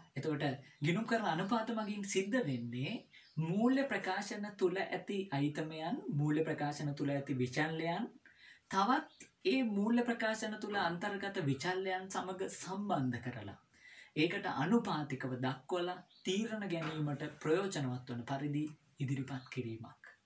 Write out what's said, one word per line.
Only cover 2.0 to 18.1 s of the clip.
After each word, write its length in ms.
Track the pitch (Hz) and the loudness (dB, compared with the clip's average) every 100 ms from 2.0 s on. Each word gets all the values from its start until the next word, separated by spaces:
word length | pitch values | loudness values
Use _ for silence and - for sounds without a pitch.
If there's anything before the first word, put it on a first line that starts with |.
සිද්ධ 340 | 196 190 202 254 | 0 0 2 2
වෙන්නේ 500 | 156 123 117 120 147 233 - - - - | 2 -2 -2 -4 -4 -4 -10 -20 -8 -4
මූල්‍ය 460 | 160 196 233 269 | 0 4 4 4
ප්‍රකාශන 600 | 269 196 190 190 208 208 202 | 2 0 -2 -2 -4 -6 -8
තුල 240 | - 185 190 | 0 2 2
ඇති 420 | - - - 202 190 | -2 -4 -2 -4 -2
අයිතමයන්, 680 | 139 147 147 156 160 160 277 392 | 0 0 0 -6 -4 -2 -2 -2
මූල්‍ය 340 | 151 151 151 | 2 4 4
ප්‍රකාශන 500 | 156 151 147 147 147 | 2 0 -2 -2 -4
තුල 160 | 143 143 | -2 0
ඇති 240 | 139 139 | 0 0
විචල්යන් 720 | 127 123 151 156 160 165 180 240 - - - - - | 0 0 0 0 0 0 0 -2 -8 -20 -20 -20 -20
තවත් 640 | - 190 202 294 - - - _ | -2 2 4 4 0 -12 -20 _
ඒ 140 | - 262 | 2 4
මූල්‍ය 380 | 240 202 208 240 | 4 2 4 4
ප්‍රකාශන 520 | 240 233 220 220 226 208 | 4 2 0 0 -4 -4
තුල 180 | 202 202 | -2 0
අන්තර්ගත 600 | 170 175 208 196 196 190 | 2 0 -2 -2 -2 0
විචල්යන් 680 | 139 135 180 185 190 185 190 | 0 2 0 0 0 -2 -2
සමග 380 | - 185 180 190 | -4 -4 -4 -4
සම්බන්ධ 720 | - - 196 208 - 127 117 | -4 -6 -4 0 2 2 0
කරලා 360 | 123 120 101 - _ _ - - - 151 | -4 -6 -8 -12 _ _ -20 -20 -4 2
ඒකට 300 | 165 196 185 | 2 2 -2
අනුපාතිකව 840 | 127 160 233 220 156 147 131 127 127 | 0 4 4 4 0 -2 -2 -4 -2
දක්වලා 680 | 127 135 - 180 175 180 - - | -2 -2 -2 -2 -2 -4 -12 -8
තීරණ 440 | - 196 226 214 196 | -2 0 0 -2 -2
ගැනීමට 560 | 165 156 156 147 139 151 - | -2 -2 -2 0 -2 -4 -4
ප්‍රයෝජනවත් 720 | 151 170 196 175 131 127 - | 2 2 2 0 -2 -2 -6